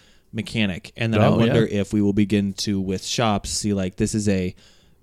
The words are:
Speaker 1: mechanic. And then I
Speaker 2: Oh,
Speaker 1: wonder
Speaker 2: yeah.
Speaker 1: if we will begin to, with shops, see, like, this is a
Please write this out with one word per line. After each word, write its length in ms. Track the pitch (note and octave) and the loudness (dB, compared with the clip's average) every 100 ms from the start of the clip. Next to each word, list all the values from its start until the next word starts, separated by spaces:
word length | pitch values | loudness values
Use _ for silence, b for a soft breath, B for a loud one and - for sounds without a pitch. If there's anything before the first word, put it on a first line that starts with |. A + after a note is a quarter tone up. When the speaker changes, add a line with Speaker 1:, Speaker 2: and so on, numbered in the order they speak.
| b b _ | b b _
Speaker 1:
mechanic. 580 | A2 G2+ A#2 G2+ E2+ - - | -10 -6 -2 -2 -4 -12 -6
And 160 | A2+ | 0
then 80 | A2 | 4
I 60 | G#2+ | 4
Speaker 2:
Oh, 100 | G#2+ | 4
Speaker 1:
wonder 280 | A2+ A#2+ A2 | 4 2 2
Speaker 2:
yeah. 140 | G#2 | 0
Speaker 1:
if 140 | G2 | 0
we 80 | G#2+ | 2
will 120 | G2+ | 2
begin 400 | G2+ G2+ G#2 G2+ F#2 | 2 2 2 0 -2
to, 240 | - G2 | -4 -2
with 240 | F#2+ F#2+ - | -2 -4 -4
shops, 440 | - A#2 G2+ - | -2 0 0 -2
see, 240 | - G#2 | -4 -2
like, 220 | G2 F#2 - | -2 -2 -2
this 180 | G#2+ | -2
is 140 | A2 G#2 | 0 0
a 240 | F#2+ F#2 b b b b b | 0 -2 b b b b b